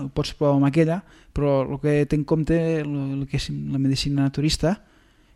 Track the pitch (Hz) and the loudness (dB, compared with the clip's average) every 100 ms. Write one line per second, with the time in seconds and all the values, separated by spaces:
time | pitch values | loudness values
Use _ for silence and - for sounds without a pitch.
0 | 139 - 147 - 147 139 139 147 160 175 | -4 -4 -4 0 2 4 4 4 2 0
1 | - - - - 143 139 131 139 147 147 | -6 -20 -10 -2 0 0 0 -2 0 2
2 | 147 151 143 160 151 165 165 160 147 143 | 2 0 0 0 2 2 0 -2 -2 -4
3 | 135 139 135 139 - 143 143 139 135 135 | -4 -4 -4 -4 -4 -6 -4 0 0 0
4 | 143 143 139 143 151 - 151 208 _ _ | 0 0 0 0 -2 0 0 -2 _ _
5 | _ _ _ | _ _ _